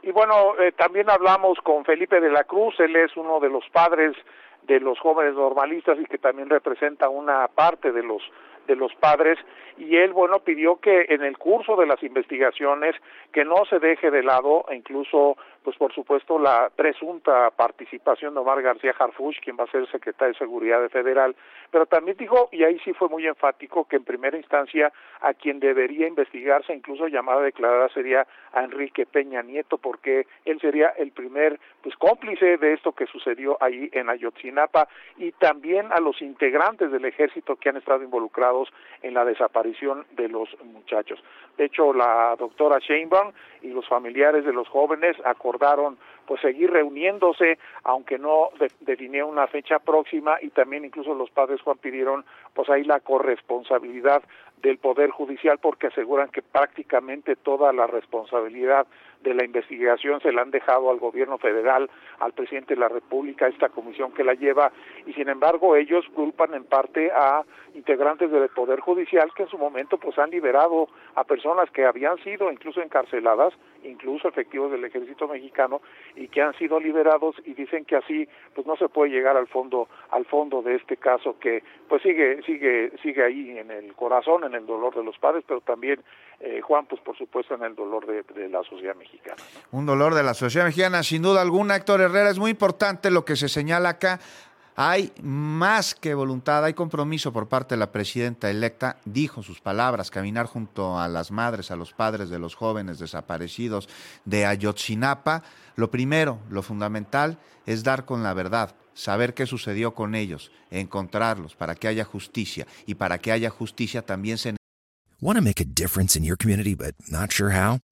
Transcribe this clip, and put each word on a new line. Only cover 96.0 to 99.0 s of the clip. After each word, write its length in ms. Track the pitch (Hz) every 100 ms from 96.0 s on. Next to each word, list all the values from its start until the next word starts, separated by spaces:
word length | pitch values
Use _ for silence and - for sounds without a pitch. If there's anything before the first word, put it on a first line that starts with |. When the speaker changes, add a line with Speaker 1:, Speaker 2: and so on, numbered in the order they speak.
| 160 143
Speaker 2:
voluntad, 500 | 135 127 131 147 156
hay 80 |
compromiso 580 | 160 170 156 147 156 143
por 160 | 117 107
parte 280 | 131 127 120
de 40 |
la 120 | 104
presidenta 580 | 107 101 120 120 117 104
electa, 480 | 104 117 - 127 -